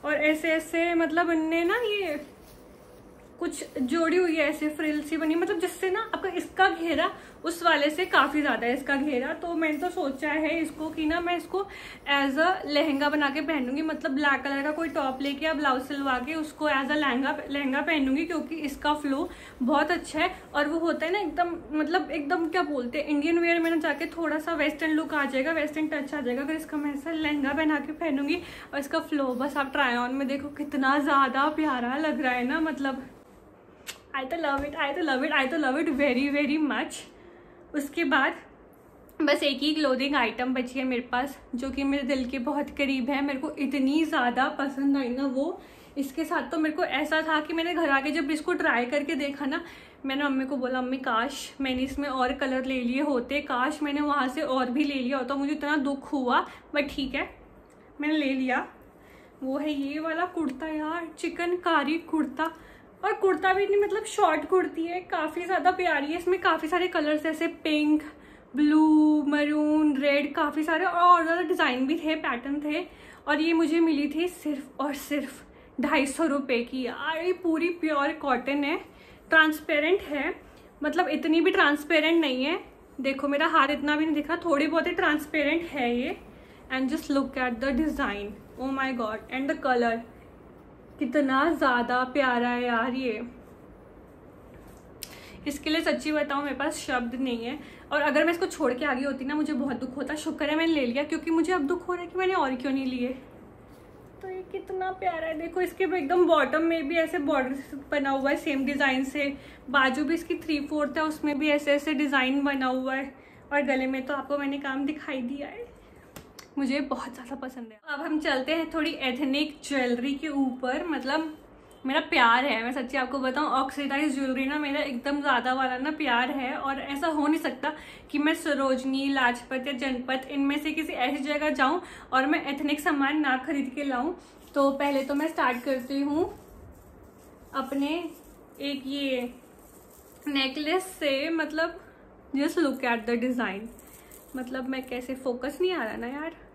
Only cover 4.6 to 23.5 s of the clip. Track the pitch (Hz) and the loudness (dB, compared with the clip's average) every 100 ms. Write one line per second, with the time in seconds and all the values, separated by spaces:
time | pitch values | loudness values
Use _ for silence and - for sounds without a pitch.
4.6 | 302 302 311 302 294 320 320 330 359 359 | -4 -2 -2 -2 -2 -2 2 2 2 0
5.6 | 349 - 381 392 453 - 381 349 - - | -2 -2 -2 -2 -2 -4 -4 -6 -8 2
6.6 | 381 330 339 294 359 - - - 320 330 | 2 4 -2 0 0 -4 -16 -8 -8 0
7.6 | 339 302 294 302 359 359 277 302 285 226 | 2 4 2 0 2 4 4 2 0 0
8.6 | 233 262 - 277 302 254 269 320 339 339 | 0 -2 0 0 0 0 -2 -4 -4 -2
9.6 | 320 302 359 349 285 269 302 302 311 330 | 0 0 -2 -2 -4 -2 -2 0 0 0
10.6 | 320 - 311 311 302 330 349 349 - 370 | -2 -4 -8 -2 0 0 0 -2 -2 -4
11.6 | 392 - - - - 277 277 262 339 370 | -4 -10 -16 -14 0 2 2 2 2 2
12.6 | 277 294 320 269 294 302 285 277 302 311 | 0 2 2 2 2 2 0 0 -2 -2
13.6 | 247 277 320 311 320 269 294 269 277 277 | -2 -2 -2 -2 -2 2 2 2 0 -2
14.6 | 285 302 330 320 269 254 277 277 311 302 | -2 -2 -2 -2 -2 -2 -4 -2 -2 0
15.6 | 294 262 269 285 277 254 247 320 311 - | 2 0 -2 -4 -2 -2 -2 -6 -6 -2
16.6 | 302 269 269 302 285 247 269 302 - 285 | 0 2 2 2 2 2 0 -2 -4 -2
17.6 | 277 269 302 311 262 269 339 330 247 320 | 0 0 2 2 2 0 0 -4 -4 -6
18.6 | 294 - 294 302 294 269 349 - - - | -6 -2 -2 0 0 -2 -2 -8 -18 -4
19.6 | 247 285 302 349 - 302 349 - - 294 | 2 2 2 0 -2 -2 -2 -2 -6 -2
20.6 | 294 330 330 - 311 392 339 330 349 330 | 0 0 0 0 0 0 -2 0 -2 -2
21.6 | - 302 294 359 - 330 285 339 330 - | -4 -2 0 0 0 -4 -2 0 0 0
22.6 | 294 285 240 302 - 294 294 339 339 | 0 -2 -4 -4 0 0 2 2 4